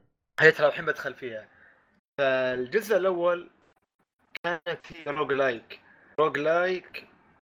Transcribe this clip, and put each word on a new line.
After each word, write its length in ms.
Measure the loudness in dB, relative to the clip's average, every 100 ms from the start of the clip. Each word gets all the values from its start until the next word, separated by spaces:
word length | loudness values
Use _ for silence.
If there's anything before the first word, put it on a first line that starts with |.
| _ _ _ 4
هي 120 | 6
ترى 140 | 6 2
الحين 200 | 0 -4
بدخل 280 | -4 -6
فيها. 340 | -10 -12 -12 -16 _ -20 _ _ _ _ -2
فالجزء 800 | 0 2 0 -2 -2 -2 2 2
الأول 540 | 2 0 0 0 -6 _ _ _ _ _ _ _ _ -8
كانت 500 | -4 -4 -6 -8 -10
هي 120 | -14 -8
روج 260 | -4 -2
لايك، 480 | 2 0 0 -8 -20 _ -20 -10 0
روج 180 | 0 2
لايك 680 | 0 2 0 -2 -8 -18 -18 _ _ -10